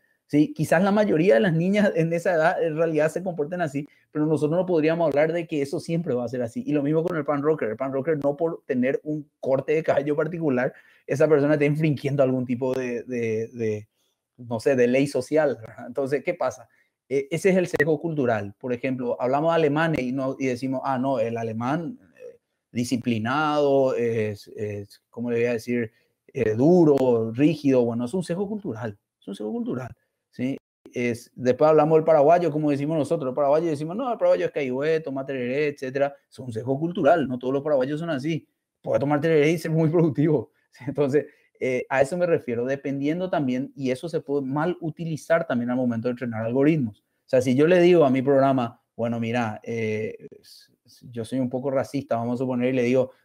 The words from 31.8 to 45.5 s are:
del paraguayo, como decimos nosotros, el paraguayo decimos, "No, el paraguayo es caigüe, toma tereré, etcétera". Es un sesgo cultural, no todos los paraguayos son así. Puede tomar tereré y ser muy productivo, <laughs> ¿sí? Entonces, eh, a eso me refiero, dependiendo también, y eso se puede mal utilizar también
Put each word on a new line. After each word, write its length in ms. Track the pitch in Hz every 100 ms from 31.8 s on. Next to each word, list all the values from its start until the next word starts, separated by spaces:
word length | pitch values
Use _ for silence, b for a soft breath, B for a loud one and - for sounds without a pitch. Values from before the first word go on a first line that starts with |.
| 151 160
del 60 |
paraguayo, 480 | 156 156 139 175 170
como 180 | 151 151
decimos 260 | 143 147 165
nosotros, 360 | 131 165 131
el 40 | 131
paraguayo 320 | 139 156 170
decimos, 280 | 143 156 202
"No, 160 | 262
el 60 | 220
paraguayo 280 | 180 180 170
es 60 |
caigüe, 480 | 160 131 127 151 160
toma 260 | 156 135 135
tereré, 440 | 135 123 139 147
etcétera". 460 | 147 131 135 139 B B
Es 80 | -
un 140 | 127
sesgo 260 | 107 120 139
cultural, 500 | 170 185 147 170 120
no 120 | 123
todos 140 | 127
los 100 | 135
paraguayos 360 | 151 139 131 151
son 120 | 170
así. 360 | 135 151 160 _ _ _ _
Puede 180 | - 139
tomar 200 | 143 147
tereré 300 | 165 156 147
y 80 | 170
ser 140 | 165
muy 180 | 160 160
productivo, 640 | 170 160 143 160 139 - _
<laughs> 100 | _
¿sí? 120 | - -
Entonces, 380 | 135 139 143 - b b -
eh, 260 | 127 127 -
a 120 | 135
eso 140 | 139 180
me 120 | 175
refiero, 380 | 156 - 117 127
dependiendo 640 | 139 143 139 143 170 185
también, 420 | 175 131 127 143 -
y 140 | 131
eso 180 | 131 165
se 120 | 160
puede 260 | - 143 131
mal 320 | 147 175 175
utilizar 640 | 160 - 165 151 - 165
también 240 | 165